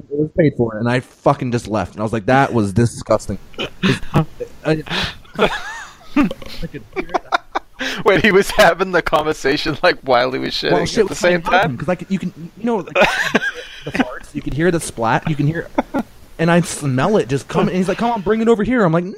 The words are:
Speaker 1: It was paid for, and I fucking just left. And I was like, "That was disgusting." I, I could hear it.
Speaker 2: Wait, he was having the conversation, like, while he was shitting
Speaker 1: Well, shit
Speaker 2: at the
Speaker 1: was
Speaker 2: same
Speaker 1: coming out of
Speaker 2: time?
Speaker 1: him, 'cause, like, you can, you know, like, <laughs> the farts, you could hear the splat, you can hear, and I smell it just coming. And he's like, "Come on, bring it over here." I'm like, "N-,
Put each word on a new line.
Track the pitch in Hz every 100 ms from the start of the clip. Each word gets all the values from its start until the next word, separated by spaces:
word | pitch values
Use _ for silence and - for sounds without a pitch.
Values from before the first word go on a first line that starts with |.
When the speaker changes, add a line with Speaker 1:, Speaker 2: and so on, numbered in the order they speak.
| -
Speaker 1:
It | 147
was | 156 185
paid | 147 131
for, | 117 107
and | 120
I | 123
fucking | - _ 151 143 127
just | 117 -
left. | 104 87
And | -
I |
was | 110
like, | 113 92
"That | 131 139
was | 117 101
disgusting." | 92 120 - - 110 - 98 - - - - 185 - -
I, | - 156 - - -
I | 143 156 - 175 - - - - 831 831 807 906 - - - - 226 - - - 165
could | 147 -
hear | - -
it. | - - - - - - - 262 -
Speaker 2:
Wait, | 208 185
he | 220
was | 190 185
having | - 185 170 190
the | 175
conversation, | - 160 156 151 139 147 156 143
like, | 180 139
while | 131 120 127
he | 131
was | 131
shitting | - 151
Speaker 1:
Well, | 170 -
shit | 247
Speaker 2:
at | 190
the |
Speaker 1:
was | -
Speaker 2:
same | 180 175
Speaker 1:
coming | 175
out | 180
of |
Speaker 2:
time? | 185
Speaker 1:
him, | 120
'cause, | 156
like, | 180 -
you | 190
can, | 180 - 170 -
you |
know, | 226 220
like, | -
<laughs> | - - - - - 1077 494 - -
the | -
farts, | - - - -
you | 143
could | 143
hear | 135 175
the | 165
splat, | - - 113 135 -
you |
can | 143 143
hear, | 165 - - - 269 - - - -
and | 165
I | 170
smell | 170 - 143 127 165 208
it | 120
just | 135 -
coming. | - 208
And | 180
he's | 185
like, | 180
"Come | 233
on, | 233
bring | 165 220
it | 226
over | 214
here." | 208 254
I'm | 175
like, | 165
"N-, | 180